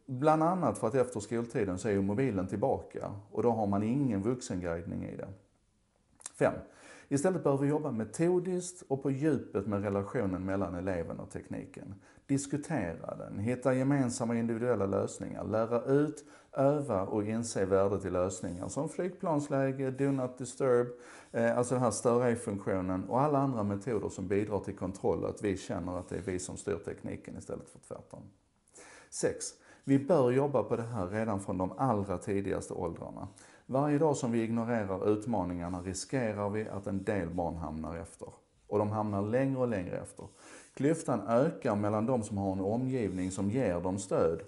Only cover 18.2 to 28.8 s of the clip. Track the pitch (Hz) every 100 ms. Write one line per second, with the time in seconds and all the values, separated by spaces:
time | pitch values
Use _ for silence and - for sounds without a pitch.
18.2 | 92 95 95 87 95 135 156 - 185 185
19.2 | 185 147 143 139 135 135 135 131 139 135
20.2 | 127 127 123 - 135 120 123 - - -
21.2 | - 117 117 120 120 127 120 104 123 117
22.2 | 123 113 - 98 113 95 92 92 - 120
23.2 | 151 139 139 117 101 101 127 104 92 101
24.2 | 92 101 107 98 101 - 92 - 110 82
25.2 | 98 95 104 92 - 90 87 90 90 90
26.2 | 95 90 - 92 - 85 - - 101 98
27.2 | - 95 - - - - - - - -
28.2 | 98 _ _ _ _ -